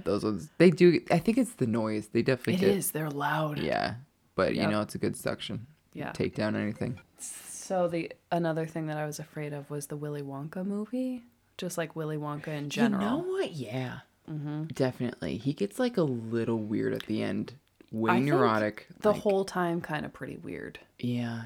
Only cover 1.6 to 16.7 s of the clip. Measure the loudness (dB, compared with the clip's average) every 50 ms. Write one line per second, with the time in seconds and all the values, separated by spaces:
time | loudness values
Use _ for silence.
1.6 | 0 2 2 2 0 0 -2 -4 -4 0 2 2 4 4 2 2 2 0 2 4
2.6 | 6 4 4 4 2 -2 -2 -2 -2 -2 -2 -2 -2 0 0 0 0 -2 -2 -2
3.6 | -2 0 0 0 0 -2 -2 -6 -10 -16 _ _ _ _ -2 0 2 2 2 2
4.6 | 2 2 2 2 0 -2 -4 -2 -2 -2 -2 -2 -4 -4 -4 -4 -6 -8 -8 -8
5.6 | -8 -10 -18 _ _ _ -12 -8 -8 -6 -4 -2 -2 -2 -2 -2 -2 -2 0 0
6.6 | -2 -4 -4 -4 -4 -6 -6 -8 -12 _ _ -14 -14 -12 -12 -14 -14 -14 -14 -12
7.6 | -8 -2 0 2 2 2 0 -2 -4 -4 -8 -12 _ -2 0 0 2 2 0 0
8.6 | -2 -2 -4 -4 -4 -4 -4 -4 -4 -4 -6 -8 -10 -10 -8 -8 -8 -6 -6 -8
9.6 | -8 -6 -8 -8 -6 -6 -8 -6 -6 -6 -6 -6 -6 -8 -8 -8 -8 -8 -6 -6
10.6 | -4 -4 -2 -4 -4 -4 -4 -2 -2 -2 -4 -6 -10 -16 _ _ _ _ _ -8
11.6 | -8 -6 -4 -4 -4 -4 -4 -4 -4 -2 -2 -4 -4 -4 -6 -6 -6 -6 -6 -4
12.6 | -4 -4 0 2 2 4 4 2 0 0 0 0 -2 -2 -2 -2 -2 -2 -4 -6
13.6 | -8 -4 -4 -4 -4 -4 -6 -10 -14 _ _ _ _ -10 -8 -6 -6 -4 -4 -4
14.6 | -4 -4 -2 0 0 0 0 -2 -4 -4 -4 -4 -4 -4 -4 -2 -2 -2 -2 0
15.6 | -2 -4 -2 0 -2 0 2 2 2 2 2 -2 -2 -2 -2 0 0 2 0 0
16.6 | 0 0